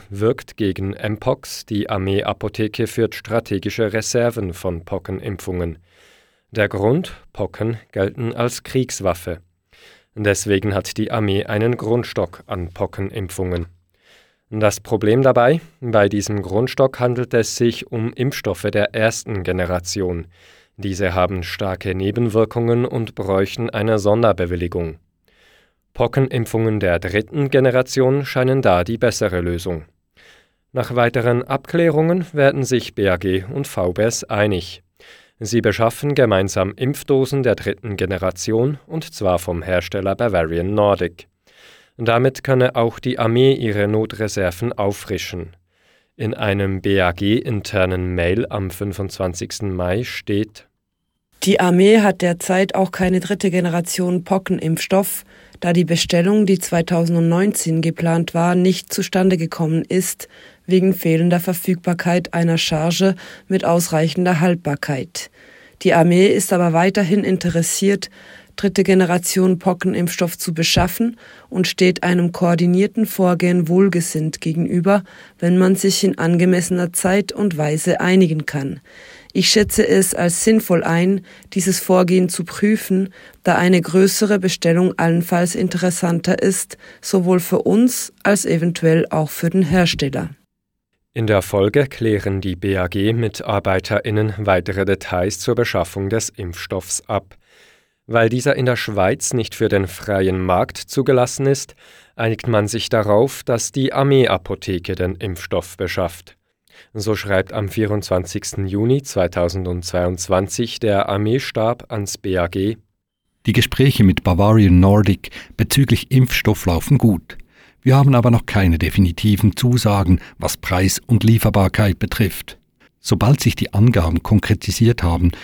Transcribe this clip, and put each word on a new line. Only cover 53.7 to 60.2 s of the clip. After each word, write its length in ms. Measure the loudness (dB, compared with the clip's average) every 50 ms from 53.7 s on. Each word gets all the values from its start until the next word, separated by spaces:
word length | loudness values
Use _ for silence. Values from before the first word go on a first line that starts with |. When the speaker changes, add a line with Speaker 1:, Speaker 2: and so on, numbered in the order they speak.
| -2 -2 -4 -4 -4 -2 -2 0 -2 -2 0
Speaker 2:
Pockenimpfstoff, 1000 | 0 -2 -2 0 -2 -4 -2 -2 -2 -2 -2 -2 0 0 0 0 0 -4 -10 -12 _ -20 -20 -20 -20 -12 -6
da 140 | -2 0 2
die 100 | 2 2
Bestellung, 600 | 2 0 -2 0 0 2 2 4 4 4 4 4
die 120 | 4 2 0
zweitausendneunzehn 1200 | 0 -2 -2 -2 0 0 0 0 2 2 2 2 2 2 2 2 2 0 0 -2 -2 -2 0 0
geplant 500 | 0 -2 -2 -2 0 0 0 0 0 -2
war, 220 | -2 0 0 2 2
nicht 400 | 2 2 2 0 0 -4 -8 -6
zustande 420 | -6 -4 -2 0 2 2 2 2
gekommen 460 | 0 -2 -4 -4 -4 -2 0 0 -2 -2
ist, 420 | 0 -2 -2 -2 -2 -6 -12